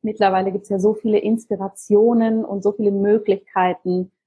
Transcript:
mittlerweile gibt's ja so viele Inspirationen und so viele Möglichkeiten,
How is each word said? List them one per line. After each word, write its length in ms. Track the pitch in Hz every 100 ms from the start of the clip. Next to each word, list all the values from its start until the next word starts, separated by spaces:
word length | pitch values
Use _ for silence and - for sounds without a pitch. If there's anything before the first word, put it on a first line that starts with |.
mittlerweile 500 | 220 214 202 185 190
gibt's 160 | 190 -
ja 100 | 196
so 140 | 202
viele 260 | 214 226 208
Inspirationen 1300 | 208 220 - 190 190 - - 208 233 233 226 220 -
und 180 | 202
so 80 | 196
viele 200 | 208 208
Möglichkeiten, 1200 | 196 202 214 208 196 _ 190 185 175 185 180 185 _